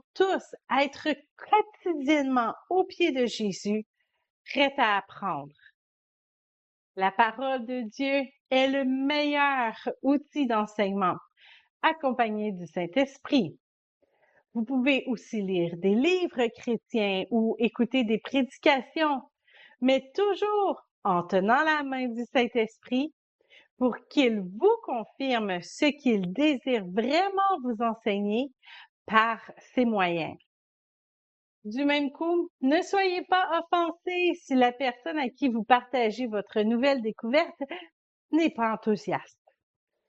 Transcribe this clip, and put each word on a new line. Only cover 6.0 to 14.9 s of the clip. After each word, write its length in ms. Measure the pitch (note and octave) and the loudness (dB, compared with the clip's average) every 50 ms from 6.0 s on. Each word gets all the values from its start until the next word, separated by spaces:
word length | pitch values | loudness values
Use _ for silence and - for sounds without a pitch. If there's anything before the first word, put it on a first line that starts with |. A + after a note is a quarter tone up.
| _ _ _ _ _ _ _ _ _ _ _ _ _ _ _ _ _ _ - | _ _ _ _ _ _ _ _ _ _ _ _ _ _ _ _ _ _ -6
La 160 | F#3+ F#3+ F#3+ | -2 -2 0
parole 540 | F#3+ - A#3 A3 A3 A#3 C4 C4+ C4 C4 A3+ | 2 2 0 0 0 -4 -4 -2 -2 -4 -4
de 160 | A#3+ B3+ B3+ | -6 -6 -6
Dieu 420 | A#3+ G#3 - - C#4 C4+ C#4 C#4 C4+ - _ _ _ - | -6 -8 -6 -4 -2 0 0 0 -2 -2 _ _ _ 0
est 180 | C4 C4 C4 | 2 2 2
le 160 | C4+ C4+ C#4 C4+ | 2 2 0 0
meilleur 920 | C4 C4 C4 C4+ C#4 D4+ D4 D4 D4 D4 C#4+ C#4+ C#4+ C4+ C4 A#3+ A3 A3 - - B3 - - | 0 0 0 0 0 0 0 0 0 2 2 2 2 2 0 -2 -2 -4 -6 -8 -8 -6 -2
outil 440 | - C4+ C#4+ C#4+ D4 _ - D4+ C#4+ | 0 0 0 0 0 _ -4 -2 0
d'enseignement, 720 | A#3 A#3 G#3+ G#3+ G#3 - - G#3 F#3+ G3 G3+ G3 F3+ D#3 E3+ - _ _ _ - - - - _ _ _ - | 0 0 0 0 -2 -2 -2 -2 0 0 0 0 0 0 -2 -8 _ _ _ -20 -20 -20 -20 _ _ _ -2
accompagné 720 | - D#4+ D#4 D#4 - C4+ A#3 B3 A#3 A3 G#3+ G#3+ G#3+ G#3+ | 0 0 0 0 -2 -4 0 0 -2 -2 -2 -4 -4 -4
du 160 | G3 F3 F3 | -6 -8 -10
Saint-Esprit. 880 | E3 - F#3 F3 E3+ - C#4 C#4 C4+ - - - - D4+ C4+ F#3 D3 - _ _ _ _ _ _ _ _ _ _ _ _ _ _ _ _ _ _ _ - | -8 -6 -4 -4 0 0 0 0 0 -2 -14 -6 0 2 2 2 0 -4 _ _ _ _ _ _ _ _ _ _ _ _ _ _ _ _ _ _ _ -6
Vous 120 | A#3 A3 | -6 -4
pouvez 400 | - C4+ B3+ A#3+ D4 | -2 -2 0 2 2